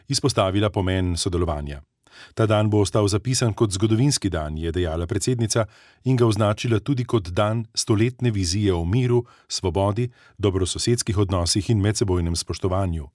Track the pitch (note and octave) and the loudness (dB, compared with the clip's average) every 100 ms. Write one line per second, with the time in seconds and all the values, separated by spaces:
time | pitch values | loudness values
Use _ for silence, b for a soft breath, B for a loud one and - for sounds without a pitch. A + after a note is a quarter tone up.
0 | b C3 C#3 - F#2+ G2 G#2 G#2 F#2 F#2 | b -2 0 0 0 2 0 0 0 0
1 | F#2 E2+ G2 F2 E2+ D2 C#2+ C#2 - _ | 0 -2 -2 -2 -2 -4 -8 -12 -16 _
2 | _ b b b A2 G#2+ G#2+ G#2 G2 A2+ | _ b b b 2 4 4 2 2 2
3 | G2+ G2+ B2+ C3 A#2 G2+ A2+ F#2+ A2 A2 | 2 0 -2 -2 -2 0 0 0 0 2
4 | C#3+ C3+ G2 E2+ D2+ D#2 E2 F2 E2+ D#2+ | 2 0 -2 -4 -4 -6 -4 -2 -2 -4
5 | E2+ G2+ - B2 A2+ A#2 A2 b b b | -4 -4 -2 -2 0 0 -2 b b b
6 | B2+ B2+ A#2+ G#2 G#2 G#2 A#2+ A2 - C3+ | -2 2 4 4 2 0 0 0 0 -2
7 | A#2+ A2+ F2 F2+ G#2 A2+ A2 - - G#2+ | 0 -2 -2 0 0 -2 -4 -4 0 2
8 | A#2 B2+ B2 G#2 F2+ G2 G#2 F2 E2+ A#2+ | 2 0 0 0 0 0 2 2 0 0
9 | B2 A#2+ B2 b b - F#2+ F#2 G2 G#2 | 2 0 -2 b b -6 -2 0 0 0
10 | B2 b b b G2+ F#2 F#2 - - A#2+ | -4 b b b 0 2 0 -2 -2 0
11 | - G2+ F#2+ F#2 E2+ G#2+ G2 A2 G2 A2 | 0 0 0 0 0 0 2 2 2 0
12 | G2+ F2+ E2+ E2 - F2+ G2 F#2 F#2+ D#2+ | 0 0 0 -4 -6 -6 -2 -2 -2 -4
13 | C2+ | -8